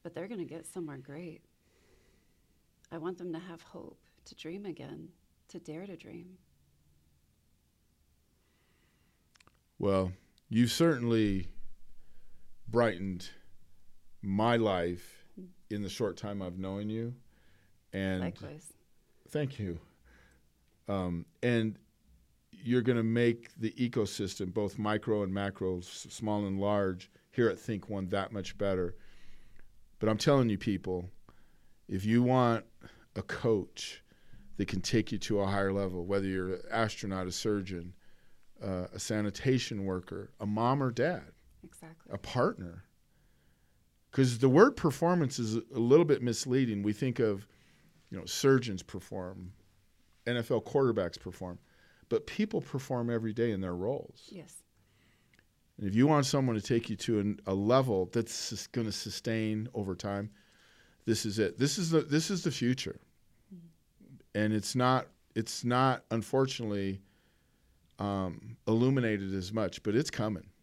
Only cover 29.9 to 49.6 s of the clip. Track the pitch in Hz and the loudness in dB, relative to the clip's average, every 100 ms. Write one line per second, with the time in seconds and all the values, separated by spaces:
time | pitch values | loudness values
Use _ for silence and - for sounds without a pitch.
29.9 | - 107 107 - 139 120 98 - 95 - | -2 0 4 6 6 6 2 0 -2 -2
30.9 | 90 90 - - - - - - - - | -6 -6 -14 -20 -20 -20 -20 -20 -20 -8
31.9 | 95 104 117 123 127 123 113 - - - | -4 4 4 6 6 4 2 -4 -20 -20
32.9 | - - 98 - - 123 107 - - - | -20 -12 -10 -6 -2 2 2 0 -10 -12
33.9 | - _ - - - - - 98 92 - | -12 _ -20 -18 -18 -12 -4 -2 -2 2
34.9 | 117 107 104 - 104 95 101 98 98 98 | 0 2 -4 0 0 2 2 2 0 -2
35.9 | 90 87 98 98 95 92 92 - 113 110 | -4 0 0 2 -2 -2 -6 -2 0 0
36.9 | - 101 95 92 - 113 104 95 87 90 | -2 -6 -4 -4 -2 0 0 -2 -8 -10
37.9 | - - - - - - - 101 92 90 | -16 -20 -20 -20 -20 -20 -10 -6 -4 -6
38.9 | 104 - 107 104 - 135 127 - 107 98 | -8 -4 -2 -2 -2 2 2 0 -4 -4
39.9 | 92 - 95 101 - 104 104 117 139 131 | -4 -6 -12 -12 -8 -4 0 2 2 0
40.9 | 117 147 160 - - - - - - 160 | 0 0 0 -10 -20 -20 -20 -20 -20 -20
41.9 | 160 - - - 123 131 120 87 87 - | -20 -14 -12 -4 0 0 0 -12 -12 -20
42.9 | _ _ _ _ _ _ _ _ _ _ | _ _ _ _ _ _ _ _ _ _
43.9 | _ _ - 131 117 131 135 254 - 165 | _ _ 2 4 6 6 10 8 6 0
44.9 | 127 170 175 135 - 113 113 - 127 120 | 2 2 2 0 0 -2 -2 -2 0 8
45.9 | 151 156 127 120 113 131 127 123 101 101 | 8 8 4 2 -2 0 2 2 0 -2
46.9 | 107 131 117 110 98 - _ _ _ _ | 0 -2 2 2 0 -8 _ _ _ _
47.9 | _ _ 95 90 - 139 135 117 92 - | _ _ -12 -8 2 6 6 4 -8 -10
48.9 | 95 - 101 92 92 92 - | -14 -10 -10 -8 -10 -14 -16